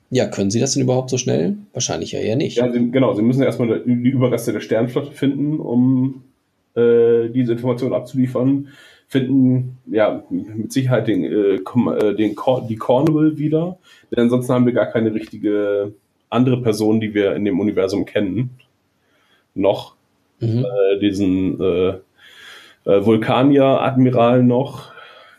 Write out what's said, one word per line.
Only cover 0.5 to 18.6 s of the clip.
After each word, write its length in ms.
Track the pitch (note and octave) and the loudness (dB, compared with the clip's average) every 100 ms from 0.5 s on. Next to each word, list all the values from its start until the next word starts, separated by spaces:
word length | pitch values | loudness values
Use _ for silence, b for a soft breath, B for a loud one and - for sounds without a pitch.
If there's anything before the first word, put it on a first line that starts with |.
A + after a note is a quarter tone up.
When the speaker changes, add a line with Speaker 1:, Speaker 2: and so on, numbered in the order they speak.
Speaker 1:
sie 100 | A#2 | 0
das 120 | C3+ | -2
denn 80 | C#3 | -2
überhaupt 280 | B2+ B2+ C3 | 0 0 -2
so 60 | B2+ | -4
schnell? 380 | C3 C3 F3 G#3 - | -2 -2 -2 -4 -10
Wahrscheinlich 380 | B2+ - E2 - | -8 -6 -6 -8
ja 80 | G2 | -6
eher 160 | G2 A#2+ | -2 -2
nicht. 200 | - A#2+ | -2 -2
Speaker 2:
Ja, 120 | B2 | 0
sie, 180 | A#2+ A#2+ | 0 0
genau, 240 | C3 A#2+ | 2 2
sie 80 | G2 | 2
müssen 200 | A2+ C3 | 0 2
erstmal 380 | B2+ - A#2 G#2+ | 0 0 -2 0
die 80 | B2 A#2+ B2 | 0 0 0
Überreste 440 | C3+ B2 A#2 - | 2 0 0 -4
der 80 | G#2 | -6
Sternflotte 520 | - A2+ A#2+ D3 C#3+ | -2 -2 -2 -4 -8
finden, 480 | - C#3 - D3 D3+ | -4 -2 -2 -2 -4
um, 640 | - A2+ B2+ C3 C3 - - _ _ _ _ | -2 2 2 2 -2 -6 -18 _ _ _ _
äh, 540 | A#2 A#2+ A#2+ A#2 A#2 A#2 | 0 4 4 4 2 0
diese 220 | B2 A#2+ | 0 -2
Informationen 400 | A#2+ B2+ B2 B2+ | -2 -2 -2 -2
abzuliefern. 720 | F2+ - C3 B2+ - C3 C#3 C#3 B B B _ | -4 -4 -2 0 0 0 0 -4 B B B _
Finden, 720 | C3+ B2+ C3+ B2+ B2+ B2+ - - | -2 0 2 2 2 -4 -12 -4
ja, 360 | G#2 G#2 F2+ - | 0 0 -2 -8
mit 420 | F#2 - A2 G#2 | -8 -8 -10 -6
Sicherheit 360 | C3+ B2+ A#2+ A2+ | -2 0 0 0
den, 160 | F#2+ | -2
äh, 340 | D2 G#2 G2 F#2+ | 0 0 2 0
Kom-, 280 | - B2 F#2+ | -2 -2 0
äh, 200 | - G#2 | 0 0
den 200 | G2+ G#2+ | 0 -2
Cor-, 320 | - - B2+ A#2+ | -2 -2 -2 -4
die 100 | A2 | -6
Cornwall 600 | - B2+ D#3+ D3+ D#3 C#3+ | 0 2 2 2 2 0
wieder. 400 | D3 D#3 F3 F3+ b b _ | -2 -2 -2 -8 b b _
Denn 100 | - | 0
ansonsten 280 | A#2+ B2 B2 | 2 2 0
haben 140 | B2+ B2 | 2 2
wir 60 | |
gar 120 | A#2+ B2+ | 2 0
keine 200 | A#2 A2 | 0 -2
richtige 800 | G#2+ - G#2 G#2 G#2 G#2 G2+ G2+ - _ _ - | -2 -8 -6 -2 0 0 -2 -4 -8 _ _ -4
andere 300 | A#2 B2+ B2+ | 0 2 2
Person, 380 | A#2+ G#2 G#2+ A2 | 0 0 2 2
die 120 | G#2+ | 0
wir 200 | G#2 G2 | 0 0
in 100 | D2 G2+ | 0 -2
dem 120 | F2+ | 0
Universum 440 | G#2 F#2 F#2+ G2 | 0 0 0 -2
kennen. 460 | F#2+ G#2+ G2+ F#2+ B2+ - | -2 -4 -2 -4 -6 -10